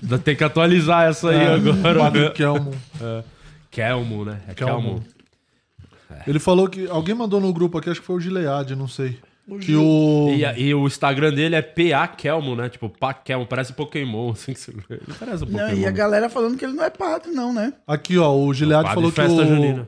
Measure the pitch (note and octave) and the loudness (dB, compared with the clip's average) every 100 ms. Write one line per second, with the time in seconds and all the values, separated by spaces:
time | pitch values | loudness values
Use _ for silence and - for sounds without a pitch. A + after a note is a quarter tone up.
0 | - B2 - C#3 D3+ D#3+ E3+ F3+ D3+ E3+ | -2 0 0 2 0 4 4 4 4 4
1 | E3 D3+ E3+ D#3+ E3 D#3+ C#3+ F#3+ E3+ D#3+ | 4 2 2 4 4 4 4 4 4 4
2 | D3 D3 D3+ D3+ D3 D3 C#3+ C3 B2 D#3 | 4 4 2 2 0 0 -2 -8 -12 -12
3 | A#2 A2+ A2+ - - - _ - A2+ B2+ | -8 -8 -10 -18 -20 -20 _ -6 -4 -2
4 | A#2 G#2+ G#2 G#2 G2 F#2+ B2+ A#2+ A#2+ A2+ | -4 -6 -8 -10 -12 -6 -4 -2 -4 -6
5 | - _ _ _ _ _ _ - - _ | -10 _ _ _ _ _ _ -20 -20 _
6 | - D2+ - D3 F#3 F#3 F#3+ F#3+ F3+ D#3+ | -20 -12 -4 -2 2 4 2 -2 -6 -4
7 | D#3+ A3+ A3 G3+ F#3+ E3 F3 E3 F3 E3 | -2 -4 -2 0 0 0 -2 -2 -6 -6
8 | - F3+ F3 F#3 D3+ C#3 C3 C3+ C3+ - | -6 -6 -4 -4 -2 -4 -4 -6 -8 -6
9 | C3 A#2+ _ _ - G3 F3 D3+ D#3 D#3 | -6 -8 _ _ -18 -8 0 4 4 4
10 | D#3 D3+ D3 C#3+ C#3+ A#2+ C#3 C#3+ C#3 - | 4 4 4 2 0 0 0 2 0 0
11 | C#3+ C3+ D#3 C#3 E3 D#3+ D#3 - E3+ C#3 | 0 2 2 2 0 0 -2 0 2 2
12 | E3+ - C#3+ D#3+ C#3 A#2+ A#2+ - A2 - | -2 -4 -4 -2 -4 -6 -8 -8 -12 -6
13 | C3 C3 - C3 A#2+ B2+ B2 - D3 D#3 | -6 -6 -6 -6 -4 -6 -6 -8 -8 -6
14 | C3 G#2+ A#2+ G#2+ - C3 - A2 - A#2 | -6 -4 -6 -6 -10 -12 -14 -16 -16 -16
15 | - - B3 F3+ D#3 G3+ G#3+ G3 F#3+ G3 | -16 -14 -10 -8 -6 -4 -2 0 0 0
16 | G#3 G#3 G#3 B3 A#3 B3+ C4 C#4+ E4 - | 0 2 0 -2 -4 -4 -6 -4 -6 -4
17 | F#4 E4 E4+ C#4+ A#3+ A#3+ A3+ - - D3+ | -4 -4 -6 -6 -4 -4 -4 -6 -6 -6
18 | - F3+ D#3 C#3 C#3+ C3+ D3+ D3+ D#3+ F3+ | 0 2 4 4 2 2 2 4 2 2
19 | E3 D#3 D3+ E3 D3+ D3+ C#3 B2+ | 0 2 2 4 4 4 2 -2